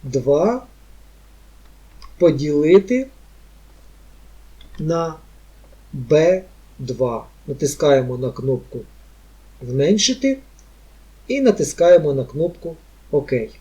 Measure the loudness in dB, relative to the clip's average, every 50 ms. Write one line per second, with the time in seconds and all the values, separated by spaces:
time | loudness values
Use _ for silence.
0 | -12 -4 -6 -2 0 2 2 2 2 0 -2 -4 -8 -14 -20 -20 -20 -20 -20 -20
1 | -20 -20 -20 -20 -20 -20 -20 -20 -20 -20 -20 -20 -20 -20 -20 -20 -20 -20 -20 -20
2 | -20 -20 -2 2 2 2 4 2 -4 -2 0 0 4 6 6 6 6 4 -2 -2
3 | -2 -6 -14 -20 -20 -20 -20 -20 -20 -20 -20 -20 _ -20 -20 -20 -20 -20 -20 -20
4 | -20 -20 -20 -20 -20 -20 -20 -20 -20 -20 -20 -20 -20 -20 -14 -8 -4 -4 -2 -2
5 | -4 -6 -8 -14 -20 -20 -20 -20 -20 -20 -20 -20 -20 -20 -20 -20 -20 -16 -14 -14
6 | -2 2 2 4 4 4 2 0 -4 -12 -20 -20 -20 -20 -16 -14 -10 -10 -4 -4
7 | -4 -4 -4 -8 -10 -14 -20 -20 -12 -12 -8 -4 -4 -4 -2 0 2 2 4 2
8 | 2 -2 -6 -6 -8 -8 -8 -6 -4 -4 -4 -4 -6 -12 -16 -16 -16 -16 -20 -20
9 | -20 -20 -20 -20 -20 -20 -20 -20 -20 -20 -20 -18 -12 -6 -2 0 2 2 2 2
10 | 0 -2 -2 -2 -2 -2 -2 -4 -10 -20 -20 -20 -20 -20 -20 -20 -20 -20 -20 -20
11 | -20 -20 -20 -20 -10 -6 -4 0 2 0 2 0 -4 -6 0 2 6 6 6 6
12 | 6 2 -2 -2 -4 -6 -4 -4 -4 -4 -4 -8 -14 -14 -14 -14 _ -20 -20 -20
13 | _ -2 -2 -2 -2 -2 -4 -4 -4 -6 -12 -20